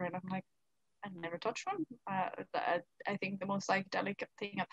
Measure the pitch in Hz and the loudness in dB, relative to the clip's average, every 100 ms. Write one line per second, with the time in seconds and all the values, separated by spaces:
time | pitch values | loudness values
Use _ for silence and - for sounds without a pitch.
0 | 180 180 185 190 - _ _ _ _ - | -2 -2 -2 -2 -4 _ _ _ _ -10
1 | 202 175 170 170 - - 370 392 311 - | -8 -6 -4 0 0 0 -2 -2 -4 -6
2 | - 190 180 - - - - 175 - - | -2 2 2 -2 -2 0 4 2 0 -6
3 | - 202 190 196 202 196 - 190 196 190 | -2 0 0 -2 0 0 4 4 4 0
4 | 196 202 - - 202 202 180 | 0 -2 -6 -4 -4 -2 0